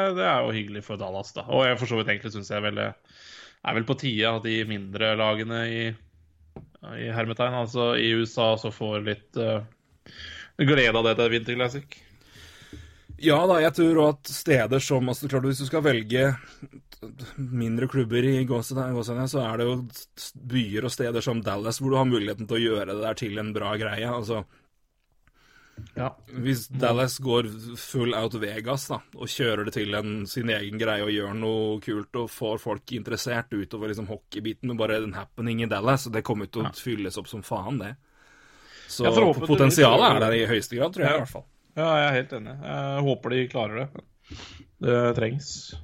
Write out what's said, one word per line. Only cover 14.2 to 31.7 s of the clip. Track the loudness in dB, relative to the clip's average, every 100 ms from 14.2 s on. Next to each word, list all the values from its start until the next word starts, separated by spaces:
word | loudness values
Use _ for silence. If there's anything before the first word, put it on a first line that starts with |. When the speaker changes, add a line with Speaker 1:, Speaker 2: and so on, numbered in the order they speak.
Speaker 2:
steder | -4 -6 2 4 4 2
som, | 2 2 2
altså, | -2 -2
klart, | 0
hvis | 0 -2
du | -2
skal | 2
velge | 4 2 2 2 4 2 -6 -20 -20 -20 -20 -20 -18 -16 -14
mindre | -8 -4 -2 -2 0 0
klubber | 0 2 2
i | 4 2
gåsene, | 2 0 -2 -4 -2
gåsene, | -2 -2 -2 -2
så | 0
er | 0 0
det | 0
jo | 0 -4 -12 -20 -16
s-, | -16
byer | -12 -2 0 0 0
og | -2
steder | -2 -2 0
som | 0 -2
Dallas | -2 -2 -2 -2
hvor | 2
du | 2
har | 4
muligheten | 2 0 -4 -2
til | 0
å |
gjøre | 2 0 -2
det | -4
der | -4
til | -4 -4 -4
en | -4
bra | -4 -2 -2
greie, | -4 -4 -4
altså. | -4 -4 -4 -6 _ _ _ _ _ _ _ _ _ _ _ _ -20 -14 -6
Speaker 1:
Ja. | -6 -8 -14
Speaker 2:
Hvis | -6 -2 -2 -4
Dallas | 0 2 2 0 -2
går | 0 2 0 -6 -14 -14
full | -8 -2 0
out | 0 -2
Vegas | -2 -6 -6 -6 -6 -6
da, | -8 -10 -14
og | -8
kjører | -2 0 0 -2
det |
til | -4 -2
en, | -4 -4 -6 -6
sin | -4 -2
egen | -2 -2 -4
greie | -2 0
og | 0
gjør | -2 -2
noe | -4 -2 0 -2